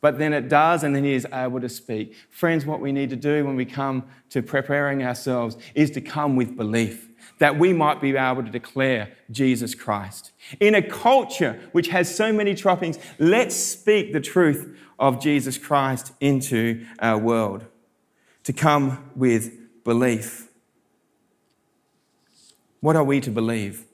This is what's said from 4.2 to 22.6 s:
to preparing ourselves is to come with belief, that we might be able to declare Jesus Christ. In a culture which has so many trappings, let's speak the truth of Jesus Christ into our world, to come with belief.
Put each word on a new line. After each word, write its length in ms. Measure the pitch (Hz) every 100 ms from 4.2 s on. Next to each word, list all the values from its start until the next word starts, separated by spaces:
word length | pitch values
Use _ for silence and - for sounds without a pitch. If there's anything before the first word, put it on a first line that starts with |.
| _
to 120 | 135
preparing 580 | - 139 135 143 143 139
ourselves 540 | 127 123 - 127 117 113 - -
is 160 | 151
to 100 | 143
come 340 | - 151 147 127
with 220 | 120 -
belief, 520 | 107 113 110 - - _ - _
that 180 | 147 147
we 140 | 180
might 300 | 170 151 139
be 160 | 139 135
able 260 | 131 127
to 80 | 117
declare 600 | 120 - 135 135 123 101 - -
Jesus 420 | 113 135 120 117
Christ. 600 | - - 101 98 - - _ - -
In 160 | 208 214
a 60 |
culture 760 | 208 - 233 269 - - 151 107 -
which 160 | 170 -
has 260 | 185 180
so 200 | - 220
many 200 | 214 202
trappings, 460 | 196 196 180 170 156 - -
let's 380 | 160 214 - -
speak 560 | - - - 214 -
the 80 | 156
truth 580 | - 185 165 135 - - - -
of 220 | 135 123
Jesus 360 | 151 147 127 131
Christ 540 | - 147 135 127 - -
into 680 | 143 139 135 117 117 113 - -
our 180 | 117 110
world, 460 | 113 117 107 98 113 _ _ _ _ _ _ _
to 80 | -
come 580 | 139 156 147 135 131 - -
with 380 | 127 117 113 - - _ -
belief. 640 | 117 127 110 110 - - _ _ _ _ _ _ _ _ _ _ _ _ _ _ _ _ _ _ _ _ _